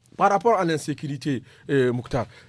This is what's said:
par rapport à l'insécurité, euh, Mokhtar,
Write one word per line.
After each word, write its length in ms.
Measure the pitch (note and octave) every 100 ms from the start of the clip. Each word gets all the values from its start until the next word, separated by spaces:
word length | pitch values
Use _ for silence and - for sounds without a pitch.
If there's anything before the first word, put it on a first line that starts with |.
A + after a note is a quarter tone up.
| _ -
par 140 | G3
rapport 280 | G3+ A#3 G3+
à 40 |
l'insécurité, 800 | F3 D3+ - C#3+ D3 C#3 D3+ B2 - - -
euh, 200 | C#3 B2+
Mokhtar, 360 | A#2+ - C3 A2 -